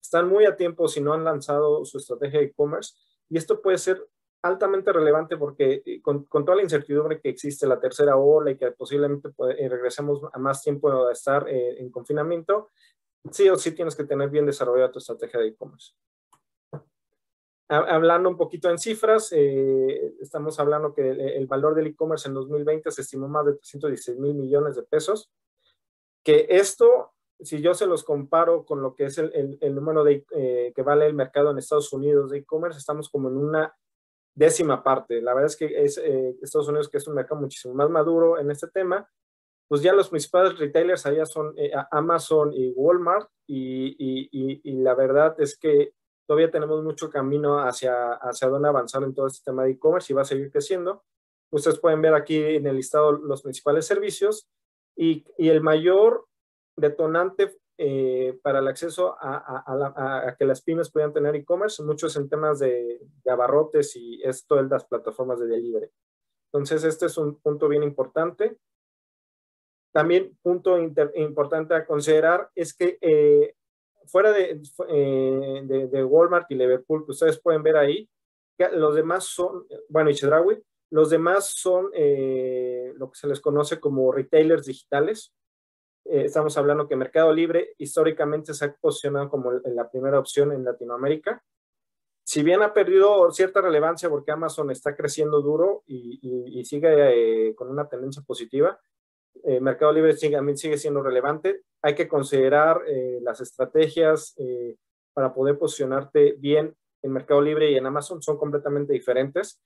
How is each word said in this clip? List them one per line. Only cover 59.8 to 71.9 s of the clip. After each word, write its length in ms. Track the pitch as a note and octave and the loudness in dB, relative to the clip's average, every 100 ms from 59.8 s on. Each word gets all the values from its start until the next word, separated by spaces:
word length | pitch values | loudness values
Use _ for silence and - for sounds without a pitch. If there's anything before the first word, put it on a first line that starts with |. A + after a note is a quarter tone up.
| C#3 | -4
a, 420 | C#3 C3+ C3+ B2+ | -4 -6 -4 -6
a 60 | B2 | -2
que 100 | C#3 | -2
las 160 | C3+ | 0
pymes 300 | - E3 D#3 | -2 -4 -2
puedan 200 | D#3 D3+ | -2 -2
tener 240 | D3 C#3+ D3+ | 0 -2 -4
e-commerce, 460 | C#3+ F3 G#3 - | -4 -2 -2 -6
muchos 340 | D3+ D3+ D#3+ D3 | -6 -4 -4 -6
en 140 | C#3 | -6
temas 300 | D3+ D#3 C#3+ | -2 -2 0
de, 420 | C3+ B2 A#2+ A#2+ - _ | 0 -2 -4 -10 -16 _
de 80 | - | -2
abarrotes 640 | B2 B2 C#3+ D#3 D3+ C#3+ B2 | 0 2 2 2 0 -2 -6
y 260 | A#2 A#2 | -16 -6
esto 360 | C3 C3 _ C#3+ | -6 -6 _ 0
en 100 | C3+ | 2
las 160 | C3 - | -2 -4
plataformas 540 | A#2+ A2 A2 B2+ A#2+ | -8 -6 -8 -6 -4
de 80 | A#2 | -4
delivery. 420 | A#2 A#2 A2+ G#2+ _ _ _ _ _ _ | -4 -4 -6 -8 _ _ _ _ _ _
Entonces, 320 | C#3+ C#3+ D#3 | -6 -2 -2
este 240 | D#3+ D#3 E3+ | -2 -2 -4
es 100 | E3 | -2
un 220 | D3+ D3 | -6 -4
punto 260 | D3+ D3 D3+ | -4 0 0
bien 140 | D3 | 2
importante. 760 | D3 C#3+ B2+ - E3+ F3 A3 A3 _ _ _ _ _ _ _ _ _ _ _ _ _ | -2 -4 -4 -2 -4 -2 -4 -4 _ _ _ _ _ _ _ _ _ _ _ _ _
También 460 | D#3 D#3 F3+ F#3+ _ | 0 2 2 0 _
punto 340 | F3 F3+ F#3 F3+ | -2 -2 0 0
inter-, 340 | E3 D3 D3 E3 | 0 -2 -2 -2
importante 580 | D3+ D3+ C#3+ D#3+ D#3 | -6 -2 -2 -2 -2
a 120 | E3 | -2
considerar 640 | D#3 | -2